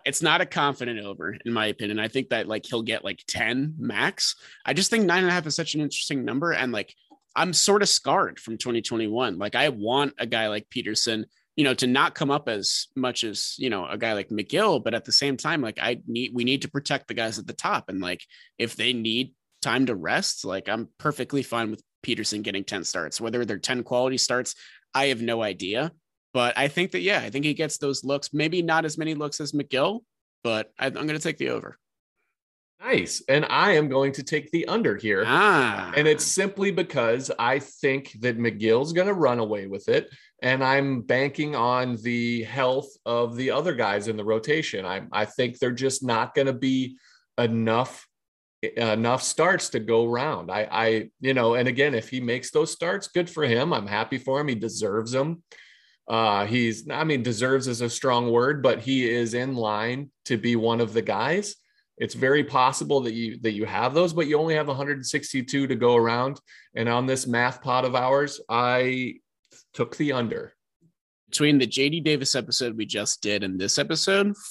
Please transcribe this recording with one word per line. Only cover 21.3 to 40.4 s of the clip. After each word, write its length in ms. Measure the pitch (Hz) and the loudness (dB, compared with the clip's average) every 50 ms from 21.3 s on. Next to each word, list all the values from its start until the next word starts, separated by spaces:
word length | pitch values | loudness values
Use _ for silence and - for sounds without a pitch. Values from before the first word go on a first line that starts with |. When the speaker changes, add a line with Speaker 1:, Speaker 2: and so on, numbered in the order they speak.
| - 139 127 | -2 -2 -2
Speaker 1:
fine 280 | - 117 117 113 110 | -2 -2 -2 -2 -2
with 120 | 110 - - _ _ _ - | -4 -8 -12 _ _ _ -6
Peterson 380 | 127 117 - 107 - 107 104 | -4 -4 -2 -2 -4 -4 -4
getting 240 | 104 104 95 98 98 | -6 -4 -6 -6 -6
ten 200 | - 104 95 80 | -6 -6 -6 -6
starts, 360 | - - 92 82 73 - - | -6 -4 -4 -6 -6 -6 -6
whether 240 | 113 113 110 123 120 | -6 -4 -4 -2 -2
they're 140 | 104 104 92 | -4 -4 -6
ten 240 | - - 131 123 117 | -4 -4 -4 -4 -4
quality 340 | - 123 123 127 131 131 | -2 0 0 0 0 0
starts, 380 | 123 - - 123 123 123 - - - - - - - _ _ - | -2 0 0 0 -2 -2 -4 -8 -12 -16 -20 -20 -20 _ _ -2
I 120 | 131 135 | 0 2
have 140 | 139 135 113 | 2 2 0
no 220 | 117 117 117 113 110 | 0 -2 0 0 0
idea. 500 | 104 92 92 98 90 104 120 151 165 - _ _ _ _ _ _ _ - | -2 -4 -4 -6 -4 -2 -2 -2 -4 -6 _ _ _ _ _ _ _ 0
But 240 | 127 120 120 - | 0 2 2 2
I 120 | - 180 185 | 2 0 0
think 240 | - 175 180 190 - | 0 0 -2 -2 -2
that, 80 | - | -2
yeah, 200 | - 190 202 156 | 0 0 0 0
I 100 | 113 101 | -2 -2
think 140 | 104 139 143 | -4 -2 -2
he 100 | 151 143 | -2 0
gets 240 | 160 156 151 - - | 0 -2 -4 -4 -4
those 260 | 147 139 135 - - | -4 -4 -4 -4 -2
looks, 280 | 131 139 139 - - - | -2 -2 -2 -4 -4 -2
maybe 300 | 147 151 160 175 180 170 | -2 0 0 0 0 2
not 220 | 165 160 160 160 | 2 2 2 2
as 120 | 156 151 | 0 -4
many 180 | 156 156 160 160 | -4 -4 -4 -2
looks 260 | 147 151 143 - - | -4 -4 -6 -6 -6
as 100 | 151 143 | -6 -4
McGill, 500 | 147 143 139 - - 127 143 180 214 240 - _ _ _ _ _ _ _ - | -2 -2 -2 0 0 2 2 2 0 -4 -8 _ _ _ _ _ _ _ -4
but 280 | 117 113 110 107 - _ - | -2 -2 -2 -2 -6 _ -4
I, 80 | 127 | -4
I'm 60 | 135 - | -4 -2
gonna 260 | - 147 156 151 156 | -2 -4 -4 -4 -4
take 200 | - 170 147 - | -4 -6 -4 -4
the 120 | 143 127 | -4 -4
over. 260 | 120 110 - - - - _ _ _ _ _ _ _ _ _ _ _ _ _ _ _ _ _ _ _ _ | -4 -4 -6 -10 -16 -20 _ _ _ _ _ _ _ _ _ _ _ _ _ _ _ _ _ _ _ _
Speaker 2:
Nice. 440 | 196 247 262 - 87 - - - - - | -2 0 0 2 2 0 -6 -6 2 2
And 160 | 135 151 151 - | 4 4 4 4
I 220 | - 143 175 202 185 | 4 4 6 6 6
am 160 | 151 151 139 | 6 4 4
going 240 | 131 135 139 139 135 | 2 2 2 2 0
to 100 | - 135 | -4 -4
take 280 | - 156 151 147 - - | -2 -2 -4 -2 -2 -2
the 140 | 170 - | -2 0
under 300 | - 180 226 233 123 101 | 0 0 0 2 2 0
here. 280 | 95 - 107 101 95 101 | 0 0 2 2 2 4
Speaker 1:
Ah. 680 | 110 131 170 202 208 185 151 127 113 101 98 92 90 85 | 4 4 6 6 6 6 6 4 2 0 -2 -6 -2 0
Speaker 2:
And 120 | 143 151 156 | 2 4 4
it's 160 | 156 151 - | 4 4 2
simply 460 | - - 190 190 196 196 196 196 202 | 0 0 0 0 0 0 0 -2 0
because 600 | 180 185 175 - - 139 117 113 113 131 131 139 - | 0 0 -2 0 0 0 2 2 2 0 0 -4 -4
I 220 | - 117 123 135 143 | 0 0 2 2 0
think 540 | 139 - - - - 139 131 139 135 - - 107 | -2 -4 -8 -2 0 0 0 0 -4 -8 -12 -2
that 180 | 113 123 113 113 | -2 -2 0 2
McGill's 540 | 117 117 107 104 110 110 110 123 147 160 165 | 0 0 0 2 4 4 4 4 4 2 2
gonna 200 | 175 185 202 202 | 2 2 2 2
run 280 | 180 156 127 123 120 | 4 4 4 4 2
away 260 | 113 104 104 101 98 | 0 -2 -2 -4 -4
with 220 | 98 98 95 - - | -6 -10 -6 0 2
it. 200 | 120 151 - - - - - - _ _ | 2 2 0 -2 -10 -20 -20 -20 _ _